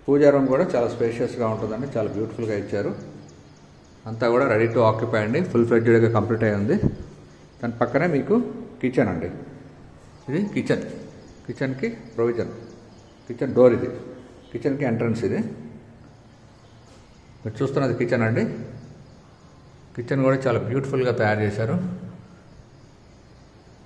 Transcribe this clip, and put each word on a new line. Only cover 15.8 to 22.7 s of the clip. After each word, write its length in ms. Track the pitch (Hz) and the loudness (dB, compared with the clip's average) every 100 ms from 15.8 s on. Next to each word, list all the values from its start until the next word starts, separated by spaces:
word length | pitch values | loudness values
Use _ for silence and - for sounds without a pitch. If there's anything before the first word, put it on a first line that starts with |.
| - - - - - - - - - - - - - - - - | -20 -20 -20 -20 -20 -20 -20 -20 -20 -20 -20 -20 -20 -20 -20 -14
మీరు 180 | 110 - | -12 -4
చూస్తున్నది 380 | 139 151 135 117 | -2 0 0 0
కిచెన్ 260 | 117 123 | 0 2
అండి. 200 | 113 131 226 - - - - - - - - - - - - - - | 2 0 -2 -4 -12 -16 -18 -20 -20 -20 -20 -20 -20 -20 -20 -20 -14
కిచెన్ 300 | - 117 135 | -10 -2 2
కూడా 140 | 131 135 | 2 2
చాలా 200 | 127 113 | 2 0
బ్యూటిఫుల్‌గా 540 | 104 135 135 135 127 113 | 0 -2 -2 0 0 2
తయారు 240 | 107 107 | 2 2
చేశారు. 340 | 107 104 113 175 - - - - - - - - - | 0 0 -2 -2 -4 -8 -12 -16 -20 -20 -20 -20 -20